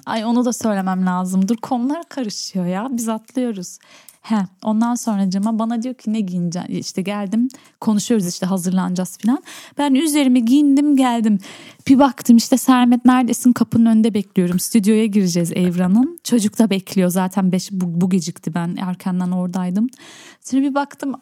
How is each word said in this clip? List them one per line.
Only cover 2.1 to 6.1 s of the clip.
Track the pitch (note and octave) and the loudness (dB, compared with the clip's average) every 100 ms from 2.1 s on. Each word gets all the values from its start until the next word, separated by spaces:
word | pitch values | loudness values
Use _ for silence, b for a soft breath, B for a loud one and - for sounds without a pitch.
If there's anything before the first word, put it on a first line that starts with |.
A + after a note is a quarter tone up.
| - A3 - - F#3+ F3 | -8 -8 -8 -10 -6 -4
ya. | F#3 B3+ | -6 -6
Biz | A#3 A3+ | -6 -4
atlıyoruz. | A3 A3 C4 B3 G3 F3 - b b b b | -6 -6 -6 -4 -6 -10 -16 b b b b
He, | - G#3+ F3+ - | -4 -4 -4 -6
ondan | G#3+ G#3+ A#3 A#3+ | -4 -2 0 -2
sonracığıma | - G3 G3 G3 G#3 A3 | -4 -2 -2 -2 -2 -2
bana | A3+ A#3+ | -4 -4
diyor | B3 B3 | -6 -8
ki, | - | -6